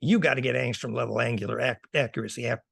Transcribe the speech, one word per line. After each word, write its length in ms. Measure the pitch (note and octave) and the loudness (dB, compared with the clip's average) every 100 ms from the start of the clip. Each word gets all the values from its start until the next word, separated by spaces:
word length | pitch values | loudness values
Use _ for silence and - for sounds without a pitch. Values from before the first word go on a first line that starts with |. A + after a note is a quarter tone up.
you 160 | D3 A3+ | 2 4
gotta 220 | D#3+ C3 | 4 2
get 140 | B2+ B2 | 2 0
angstrom 400 | B2+ - A#2+ A#2 | 0 -2 -4 -4
level 240 | A#2 A2 | -2 0
angular 400 | A#2+ A#2 G#2 A2+ | 0 0 -2 -2
ac-, 200 | B2+ A#2 - D3+ | -2 -2 -4 -2
accuracy, 500 | B2+ - G#2+ - A#2 | 0 -4 -8 -6 -4
ab-, 140 | A#2 - | -4 -6